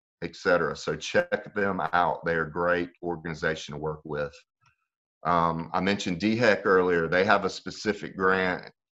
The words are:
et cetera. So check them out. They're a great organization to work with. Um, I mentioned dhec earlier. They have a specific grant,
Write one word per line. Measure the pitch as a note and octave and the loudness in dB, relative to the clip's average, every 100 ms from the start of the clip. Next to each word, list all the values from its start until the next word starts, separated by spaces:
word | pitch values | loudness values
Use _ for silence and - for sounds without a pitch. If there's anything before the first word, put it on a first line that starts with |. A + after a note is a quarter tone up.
| _ _ | _ _
et | F2 - | -12 -4
cetera. | G2 F2 D#2 D2 | 2 2 2 -4
So | - D#2 | -6 -6
check | - G#2 F2 - - G#2 | -2 -2 0 -2 -4 -2
them | G2 F#2 D#2 | -2 0 0
out. | F2 E2+ - | 2 2 0
They're | E2+ E2 | -2 -2
a | D#2 | -2
great | E2 F2 F2 F2 - | -2 0 0 -2 -6
organization | F2 E2+ E2 D#2 E2 D#2+ - | -8 -6 -6 -4 -4 -4 -8
to | D2 | -8
work | D2+ D#2 D2+ | -8 -8 -6
with. | D2 D2 - _ _ _ _ _ _ _ _ - | -6 -6 -8 _ _ _ _ _ _ _ _ 0
Um, | F2 E2+ E2 D#2+ | 2 2 0 -4
I | F2+ | -2
mentioned | F#2 G#2 - F2 | 0 0 -2 0
dhec | G#2 A2 A#2+ G2 G#2+ | 0 4 4 4 4
earlier. | F#2 F2+ F2 D#2+ | 4 4 2 2
They | F2+ G2+ | 2 4
have | G2+ F#2 | 4 2
a | |
specific | - - - G#2+ G2+ D#2 - | -6 -10 -6 -4 -4 -6 0
grant, | F#2+ F#2+ F#2 F2 G1+ - _ | 2 2 0 -2 -8 -20 _